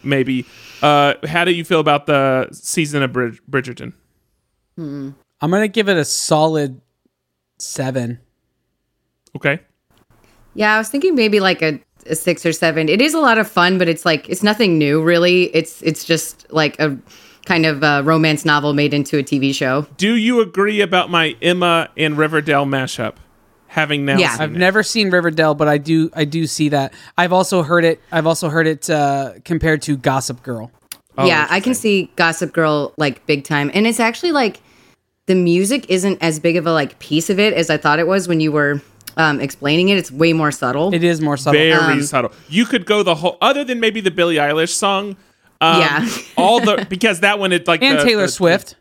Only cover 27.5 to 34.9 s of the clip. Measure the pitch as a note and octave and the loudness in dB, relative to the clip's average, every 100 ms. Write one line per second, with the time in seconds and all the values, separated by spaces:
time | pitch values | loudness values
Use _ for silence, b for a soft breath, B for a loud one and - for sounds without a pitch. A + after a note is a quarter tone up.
27.5 | F#3 D3 F3 E3 D#3+ _ E3 D#3+ D#3+ E3 | 0 2 2 2 0 _ -2 0 0 -2
28.5 | D#3+ D#3+ D#3 - D3+ C#3+ C#3 C3+ F#2 - | 0 0 -2 -2 0 0 0 -6 -12 -6
29.5 | E3 D#3+ D#3 D3+ C#3 C#3 C3+ - B2+ - | -2 0 -2 -2 -2 0 -2 -4 -10 -10
30.5 | A#2+ A#2 _ _ - _ - F3 D#3+ D3 | -10 -10 _ _ -20 _ -2 2 2 0
31.5 | F3+ G#3+ B3 A3 G3 F3 - E3 D#3+ E3 | 0 -2 -2 0 0 -2 -2 0 0 -4
32.5 | - D#3 D3+ C#3+ - D3 B2+ - D3 C#3 | 0 0 0 -4 -2 -2 -2 -2 -2 0
33.5 | D3 C#3+ F#3+ A3 A3+ A3+ A#3 F4 D4 A3+ | -2 0 0 0 0 -2 -2 -2 0 0
34.5 | - b b b | -4 b b b